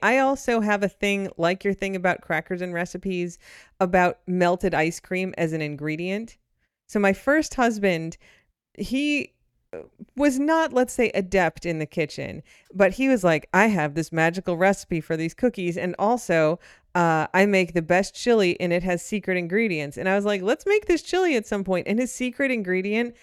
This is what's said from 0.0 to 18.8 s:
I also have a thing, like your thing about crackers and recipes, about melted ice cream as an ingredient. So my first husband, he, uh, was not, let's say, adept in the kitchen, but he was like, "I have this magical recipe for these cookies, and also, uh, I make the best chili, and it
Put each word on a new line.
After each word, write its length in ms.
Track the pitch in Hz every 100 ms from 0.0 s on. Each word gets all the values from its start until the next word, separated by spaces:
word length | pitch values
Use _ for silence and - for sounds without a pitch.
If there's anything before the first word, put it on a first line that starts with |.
I 160 | 208 262
also 420 | 269 269 - 226
have 220 | 208 208
a 60 | 196
thing, 420 | - 202 202 196 -
like 260 | 165 190
your 100 | 202
thing 220 | 190 196 190
about 240 | 180 -
crackers 400 | - 160 - 180
and 140 | 180
recipes, 640 | 170 180 185 196 180 175 - - - - _
about 380 | 185 180 180 - -
melted 480 | 180 175 185 190
ice 260 | 156 160 -
cream 340 | - 185 185 -
as 160 | 165
an 80 | 160
ingredient. 760 | 151 147 151 156 180 202 233 - _ _ _ _ _
So 100 | 214
my 140 | 196
first 400 | 196 - 302 302
husband, 640 | - 240 214 202 165 165 - _ _ _ _ _
he, 580 | - 208 262 294 294 - _ _ _ _
uh, 60 | 82 - _ - -
was 220 | 294 262
not, 340 | 294 320 320
let's 220 | 247 254
say, 160 | - 233
adept 520 | - 185 190 170 - 170
in 120 | 160
the 60 |
kitchen, 580 | 151 - 151 - 135 - - - _
but 200 | 185 190
he 140 | 196 269
was 160 | 254
like, 280 | 180 156 -
"I 140 | 180 220
have 260 | 190 151
this 160 | 151 160
magical 460 | 165 160 180 185 165
recipe 460 | 190 190 - 165
for 120 | -
these 200 | 160 165
cookies, 420 | - 247 202 175 170
and 180 | 180 -
also, 600 | 202 240 - 165 156 175 - - _
uh, 320 | 180 170 160 -
I 100 | 185
make 300 | 202 190 175
the 80 | 170
best 320 | 160 180 196
chili, 440 | - 240 226 180 -
and 140 | 175
it 100 | 175